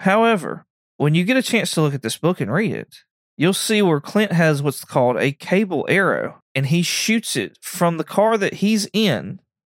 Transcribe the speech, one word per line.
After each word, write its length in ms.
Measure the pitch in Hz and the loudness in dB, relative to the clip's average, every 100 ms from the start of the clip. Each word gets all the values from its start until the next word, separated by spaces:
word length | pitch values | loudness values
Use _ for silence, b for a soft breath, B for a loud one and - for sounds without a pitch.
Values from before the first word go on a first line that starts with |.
However, 640 | 190 208 226 208 - - _ _ _ - | 2 4 4 2 -2 -10 _ _ _ -2
when 160 | 143 | 2
you 100 | 160 | 2
get 120 | 180 262 | 2 0
a 60 | |
chance 300 | - 226 160 | 2 -2 0
to 100 | - | 0
look 120 | 151 | 0
at 80 | 135 | 0
this 140 | 110 - | -6 -2
book 240 | 165 180 | -2 -2
and 100 | 104 | -2
read 200 | 147 214 | -2 -2
it, 260 | 60 - - _ _ _ - | -4 -10 -20 _ _ _ -2
you'll 160 | 160 | 0
see 300 | 190 - 208 | 0 0 2
where 180 | 196 147 | 2 0
Clint 320 | - 208 208 | -2 -2 0
has 300 | 170 160 143 | 2 2 2
what's 220 | 143 - | -2 -4
called 340 | - 147 123 117 | -4 0 2 2
a 140 | 175 | -2
cable 520 | - - 185 208 156 - | -4 -2 0 0 -2 0
arrow, 520 | 175 180 78 - - _ | 0 2 -2 -4 -10 _
and 120 | 135 139 | -4 0
he 140 | 170 | 0
shoots 540 | 170 - - 226 - 127 | 0 -2 0 -2 -2 -6
it 220 | 95 _ | -6 _
from 380 | - - 175 160 | -12 -2 -2 0
the 60 | |
car 340 | 156 - 220 226 | -4 2 2 2
that 160 | 190 | 0
he's 340 | - 202 220 - | 0 0 0 0
in, 460 | 208 214 107 85 - _ _ | -2 0 -2 -6 -14 _ _